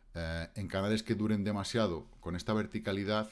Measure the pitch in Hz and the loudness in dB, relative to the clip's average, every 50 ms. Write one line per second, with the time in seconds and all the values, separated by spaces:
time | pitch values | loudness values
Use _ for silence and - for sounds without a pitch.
0 | - - - 85 82 82 82 82 82 - - 107 98 90 - 95 98 104 110 107 | -20 -12 -6 -4 -4 -2 -2 -4 -4 -6 -6 -6 -6 -2 0 0 2 2 2 2
1 | 110 - 113 98 107 107 107 101 98 107 104 101 95 - - 120 110 95 82 76 | 2 0 0 2 2 2 2 2 2 0 0 -2 -2 0 2 2 2 2 0 -2
2 | - - - - - 85 87 87 - - 110 107 104 107 - 107 110 104 98 101 | -6 -10 -16 -10 -6 -4 -4 -4 -2 0 0 0 0 -2 -4 -4 -2 -2 -2 0
3 | 98 101 107 107 110 110 | 2 2 2 2 0 -2